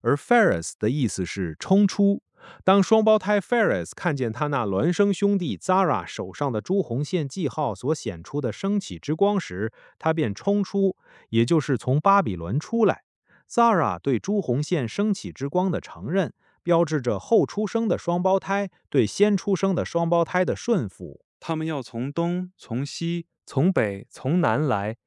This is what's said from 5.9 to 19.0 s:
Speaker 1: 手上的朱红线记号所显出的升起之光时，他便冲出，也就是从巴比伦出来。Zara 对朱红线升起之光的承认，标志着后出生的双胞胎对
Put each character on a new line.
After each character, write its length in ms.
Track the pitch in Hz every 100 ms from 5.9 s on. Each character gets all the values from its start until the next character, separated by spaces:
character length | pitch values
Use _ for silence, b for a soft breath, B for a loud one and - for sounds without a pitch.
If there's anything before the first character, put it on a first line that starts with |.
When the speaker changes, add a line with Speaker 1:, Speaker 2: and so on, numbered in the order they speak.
| 107 87
Speaker 1:
手 260 | - 95
上 200 | - 143
的 80 | 110
朱 200 | - 202
红 240 | - 120
线 220 | 147 180 143
记 220 | 196 147
号 260 | - 135
所 180 | 98 127
显 280 | 156 110 85
出 180 | 85 143
的 120 | 135
升 260 | - 196 107
起 200 | - 85
之 160 | -
光 260 | 160 196 208
时， 320 | - 90 107 b b b
他 140 | -
便 220 | 160 127
冲 280 | 101 - 208
出， 340 | 196 202 196 - b b b
也 140 | 113
就 140 | 120 165
是 180 | 139 127
从 220 | - 143
巴 240 | 196 196
比 140 | 147 87
伦 240 | 82 127
出 240 | - 233
来。 180 | 208 - _ _ b b b
Zara 480 | - 233 190 120 87
对 200 | - 117
朱 220 | - 208
红 220 | 160 127
线 240 | 147 165 117
升 260 | - 214
起 200 | 190 -
之 160 | - 139
光 220 | 180 190
的 100 | 107
承 280 | - 85 104
认， 240 | 190 139 _ _ _
标 220 | - 170
志 160 | 160 156
着 180 | 120 104
后 280 | - 226 139
出 200 | - 214
生 220 | 226 226
的 80 | 135
双 260 | - 175
胞 160 | 180 190
胎 320 | - 196 196 _ _
对 160 | 143